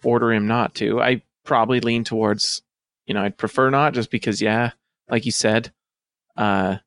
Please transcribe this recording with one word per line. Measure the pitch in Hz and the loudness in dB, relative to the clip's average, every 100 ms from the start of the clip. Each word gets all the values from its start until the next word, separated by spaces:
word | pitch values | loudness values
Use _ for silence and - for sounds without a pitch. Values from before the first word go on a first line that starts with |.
order | 123 120 117 | 0 2 2
him | 110 104 | 2 2
not | 117 113 - | 0 -2 -2
to. | 107 113 | -2 0
I | 120 123 - _ - | 0 0 -4 _ -2
probably | 127 110 123 | 2 2 2
lean | 117 117 | 0 -2
towards, | 113 110 107 107 - - _ _ _ _ - | -2 0 0 0 -2 -6 _ _ _ _ -6
you | 104 | -4
know, | |
I'd | 101 - | -4 -4
prefer | 110 - 135 | -4 0 2
not | 139 151 | 2 2
just | 127 110 | 0 -4
because, | 113 - 101 | -4 -2 -2
yeah, | 107 110 120 - _ _ - | 0 0 -2 -6 _ _ -4
like | 117 113 | -4 -2
you | |
said, | - 110 110 123 _ _ _ _ _ _ - | -2 0 0 -2 _ _ _ _ _ _ -4
uh, | 104 98 95 98 | -2 0 0 -4